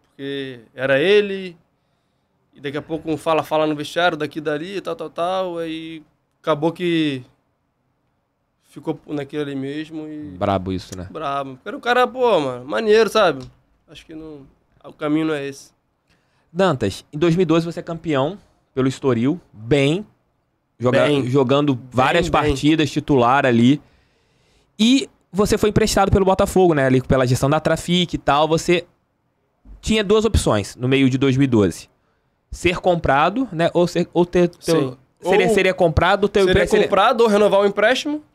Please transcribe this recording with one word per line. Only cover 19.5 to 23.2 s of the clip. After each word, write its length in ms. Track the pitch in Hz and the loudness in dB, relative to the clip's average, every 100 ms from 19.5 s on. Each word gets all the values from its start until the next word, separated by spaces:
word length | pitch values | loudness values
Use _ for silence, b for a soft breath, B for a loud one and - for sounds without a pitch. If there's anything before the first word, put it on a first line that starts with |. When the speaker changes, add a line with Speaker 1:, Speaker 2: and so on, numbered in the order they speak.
Speaker 2:
bem, 540 | 104 113 143 139 175 214 _ _ _ _ _ _ - | -18 -2 2 2 0 -6 _ _ _ _ _ _ -4
joga-, 280 | 120 123 131 | 0 2 2
Speaker 1:
Bem. 200 | 143 123 | 0 0
Speaker 2:
jogando 500 | 139 123 139 147 123 - | 0 2 2 2 -2 -4
várias 380 | 117 135 170 165 | -2 0 0 0
Speaker 1:
Bem, 120 | 151 | 0
bem. 80 | 147 | 0
Speaker 2:
partidas, 400 | 135 147 160 147 | 0 2 2 0
titular 540 | 156 - 139 | -2 0 2